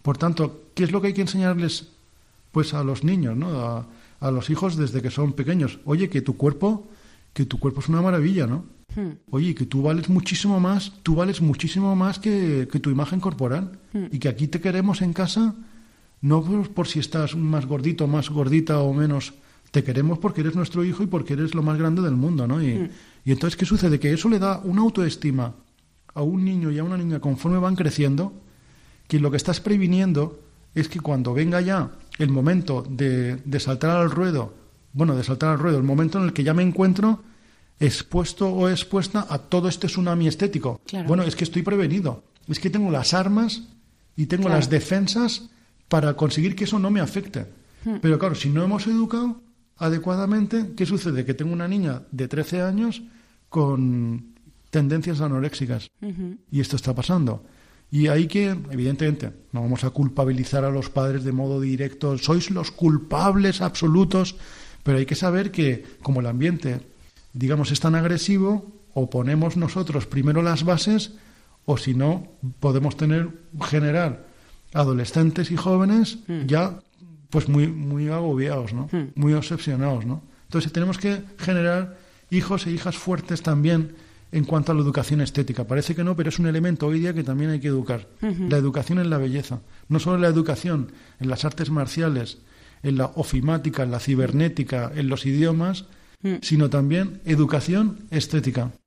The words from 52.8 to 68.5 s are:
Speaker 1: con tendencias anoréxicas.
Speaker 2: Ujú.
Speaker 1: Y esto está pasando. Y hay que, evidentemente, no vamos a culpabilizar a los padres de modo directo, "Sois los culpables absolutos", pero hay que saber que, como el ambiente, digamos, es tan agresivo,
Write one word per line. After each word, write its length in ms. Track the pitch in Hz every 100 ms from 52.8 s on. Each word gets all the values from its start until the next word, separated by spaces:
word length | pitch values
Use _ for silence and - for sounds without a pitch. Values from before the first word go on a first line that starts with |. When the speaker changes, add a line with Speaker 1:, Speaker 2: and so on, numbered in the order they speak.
| 233 - - - _ _ _
Speaker 1:
con 840 | 160 139 135 127 123 117 117 - - - _ _
tendencias 500 | 156 139 160 170 151
anoréxicas. 680 | 151 131 143 - 127 117 - _
Speaker 2:
Ujú. 360 | 202 180 180 202 _
Speaker 1:
Y 80 | 143
esto 160 | 127 139
está 180 | -
pasando. 500 | 123 127 180 131 107 - - _ _ _
Y 180 | 147 151
hay 200 | 151 160
que, 220 | 196 202 180 143
evidentemente, 600 | 131 123 139 156 151 113 - -
no 80 | 120
vamos 220 | 120 123 127
a 60 |
culpabilizar 760 | - 135 131 131 127 127 139 135
a 60 |
los 180 | 139 123
padres 340 | - 135 135
de 80 | 131
modo 300 | 131 135 139
directo, 560 | 135 131 139 135 147 135
"Sois 340 | - 170 170
los 200 | 185 160
culpables 880 | - 165 151 - 151 196 196 196 185
absolutos", 760 | 180 - 165 165 190 190 185 - - - - -
pero 140 | - 135
hay 80 | 135
que 100 | 156
saber 360 | 185 180 202
que, 340 | 180 147 123 - -
como 180 | - 131
el 60 | 120
ambiente, 540 | 120 160 175 135 123 - - - - -
digamos, 380 | 127 131 151 131
es 80 | 147
tan 160 | 165 165
agresivo, 800 | 165 175 185 196 190